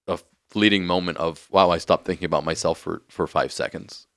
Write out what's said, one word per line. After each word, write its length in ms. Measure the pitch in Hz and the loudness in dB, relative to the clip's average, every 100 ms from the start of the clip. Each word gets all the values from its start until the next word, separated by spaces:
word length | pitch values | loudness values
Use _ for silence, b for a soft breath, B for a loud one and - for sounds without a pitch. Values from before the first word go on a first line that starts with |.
| - | -8
a 140 | 85 - _ _ | -8 -8 _ _
fleeting 360 | 104 104 101 87 | 2 4 4 2
moment 320 | 90 90 82 | 0 -2 -4
of, 300 | 82 78 - | -4 -6 0
"Wow, 200 | 95 90 | 4 4
I 80 | 82 | 4
stopped 280 | - 85 - | 2 0 0
thinking 200 | 85 85 | -6 -2
about 180 | 78 | -2
myself 340 | 78 80 85 85 | -2 -2 -2 -4
for, 260 | - 80 - | -6 -10 -8
for 180 | - 78 | -6 -2
five 280 | 76 67 | 0 -2
seconds, 540 | - 57 80 95 - - | -2 -6 -6 -14 -18 -20